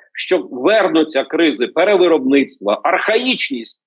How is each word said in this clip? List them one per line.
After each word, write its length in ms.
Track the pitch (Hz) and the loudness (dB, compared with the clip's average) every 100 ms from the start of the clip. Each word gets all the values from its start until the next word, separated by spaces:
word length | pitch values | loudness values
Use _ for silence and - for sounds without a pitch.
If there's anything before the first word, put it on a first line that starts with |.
| _ | _
що 340 | - - 180 - | -10 -2 -2 -2
вернуться 720 | 120 151 220 180 160 156 135 | -4 0 2 2 0 0 -2
кризи 440 | 131 160 165 117 120 | -2 0 0 0 -2
перевиробництва, 1120 | 160 190 190 175 156 131 139 131 - 101 - | 0 2 4 4 2 2 2 2 -4 -4 -2
архаїчність 1000 | - 180 - 226 254 240 - 254 - - | 0 -2 0 -2 -2 -4 -4 -8 -10 -16